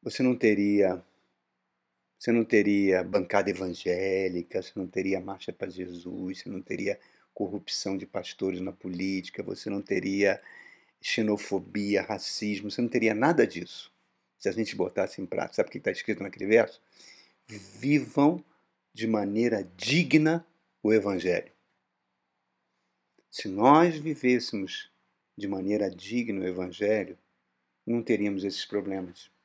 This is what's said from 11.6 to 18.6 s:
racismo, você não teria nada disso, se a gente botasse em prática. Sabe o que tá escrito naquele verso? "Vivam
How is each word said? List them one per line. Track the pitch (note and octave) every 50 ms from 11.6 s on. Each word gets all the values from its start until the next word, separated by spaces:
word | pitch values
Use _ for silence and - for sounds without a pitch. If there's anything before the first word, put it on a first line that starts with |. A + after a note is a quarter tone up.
| F2 F#2+ - G#2 G2+ G2+ G2+ G2 F#2
racismo, | - G#2+ G2 - - - - - G#2+ G#2 F#2+ G2+ G#2
você | - - A#2+
não | A#2
teria | - B2+ A2 A2 G#2+
nada | G#2+ B2 D3 F3 D3+ A#2
disso, | - - E2+ E2+ - - - - - _ _ _ _ _ _ _ _ _ _
se | - G2+
a | F#2
gente | A2 A2+ - -
botasse | G2+ F#2+ F#2 - - F#2+ - - -
em | G2
prática. | - - - - - -
Sabe | - F2 -
o | -
que | -
tá | - G#2
escrito | F#2+ - - - G#2+ F2 F#2+
naquele | G2 F2+ - G2
verso? | G2 A2 A#2 A2 - - - _ _ _ _ - - - - _ _ _ _ _ _
"Vivam | A2 G#2 F#2 - - G#2+ A#2 C#3 D3 D3+ B2+ A#2 - D3+ C#3+ D3 F3 F3 - _ _ _